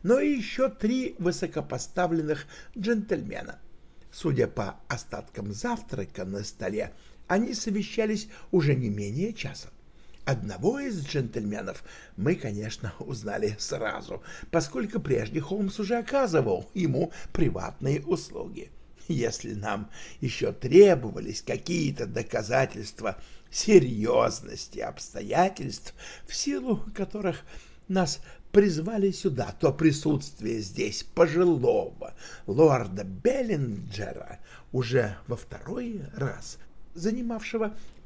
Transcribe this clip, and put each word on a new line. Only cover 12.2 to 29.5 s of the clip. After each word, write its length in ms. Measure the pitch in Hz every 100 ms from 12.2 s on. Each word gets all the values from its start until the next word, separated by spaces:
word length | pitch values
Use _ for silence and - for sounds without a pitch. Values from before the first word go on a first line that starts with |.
| 120
конечно, 600 | 180 131 104 107 - 98 -
узнали 580 | - 117 107 101 107 104
сразу, 640 | - 117 110 - - - - - -
поскольку 480 | 170 147 254 214 233
прежде 420 | 139 117 107 151
Холмс 380 | 143 202 196 -
уже 200 | 202 240
оказывал 720 | 233 277 247 165 113 92 -
ему 400 | 190 165 131 165 - -
приватные 680 | - 147 - - - 131 147
услуги. 680 | 147 - - - - - - - - - -
Если 460 | 143 117 - 107
нам 380 | 104 104 104 101 - - -
ещё 320 | 123 - 110
требовались 880 | - 127 170 202 156 113 - - -
какие-то 640 | - 120 - 170 147 143 110
доказательства 1120 | 120 113 117 104 131 131 101 101 - 110 - - - -
серьёзности 1300 | - - 196 127 110 113 120 117 - - - - -
обстоятельств, 1160 | 110 - - - 101 135 190 - 135 - - - - - -
в 80 |
силу 480 | - 285 277 254 190 -
которых 480 | 202 190 214 190 - - - - - -
нас 320 | 190 170 - - - -
призвали 600 | 202 202 156 170 220 196
сюда, 440 | - 180 127 104